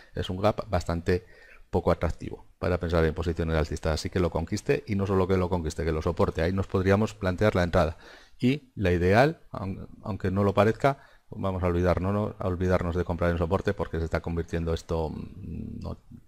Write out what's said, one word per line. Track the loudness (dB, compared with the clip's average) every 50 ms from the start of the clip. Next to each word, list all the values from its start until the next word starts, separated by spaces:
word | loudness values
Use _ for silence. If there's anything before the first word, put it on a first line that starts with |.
| -20 -12 -8
Es | -6 -6 -6
un | -4 0
gap | 0 0 0 0 -4 -2
bastante | -2 -2 -2 -2 -4 -2 0 0 0 0 0 -6 -20 -20 -20 -20 -20 -20 -12 -4
poco | -2 0 2 2
atractivo | 0 2 0 -4 -4 -4 -8 -12 -12 -12 -16 -18 -12 -6
para | -2 -2 -2 0
pensar | -2 0 2 4 4
en | 2 2
posiciones | 0 -2 -2 -2 -2 -2 0 0
alcistas, | 0 0 0 -4 -4 -2 -2 -2
así | -2 -4 -4
que | -2 0
lo | 0 0
conquiste, | 0 -2 -4 -2 -4 -4 0 0 0 0 0 -2
y | -2
no | -2 0 2
solo | 2 2 2
que | 2 2 2
lo | 2 0
conquiste, | 0 -2 -2 -4 -4 -4 -2
que | -2 -2
lo | 0
soporte. | 0 -2 0 2 0 0 2 0
Ahí | 0 0
nos | 0 0 -2 0
podríamos | 0 0 4 4 4 4 2 0 -4
plantear | -2 -2 -2 0 2 2 2 4
la | 4 2
entrada. | 2 4 2 2 2 0 -6 -14 -20 -20 -20 -20 -20 -8 0
Y | 0 2 2 0 -4 -12 -8
la | -2 0 2
ideal, | 2 4 4 4 6 6 6 4 2 -4 -12 -12
aun-, | -10 -8 -6 -6 -8 -8 -10 -16 -16 -14 -8
aunque | -8 -6 -4 -2 -2
no | 0 2 2
lo | 2 4
parezca, | 4 4 4 4 2 2 0 0 0 -6 -20 -20 -20 _ -16 -10
vamos | -6 -4 -4 -2 0 0
a |
olvidarnos, | 0 2 2 4 4 2 2 2 0 0
¿no? | 0 -2 -2 -4 -4
a | -4 -4
olvidarnos | -2 0 2 2 2 2 2 0 -2
de | -2 -2
comprar | -2 -2 0 0 0
en | 2 0
soporte | 0 0 0 0 0 -2 -2
porque | -2 -4 -6 -4 -4
se | -4
está | -2 -2 -4
convirtiendo | -4 -2 -4 -4 -4 -4 -4 -4 -2 -2
esto, | -4 -4 -4 -4 -4 -2 -2 -4
mm, | -6 -8 -12 -12 -14 -14 -12 -12 -10 -10 -10 -10 -10 -10
no | -10 -10 -12 -12 _ -20 -20 -20 -20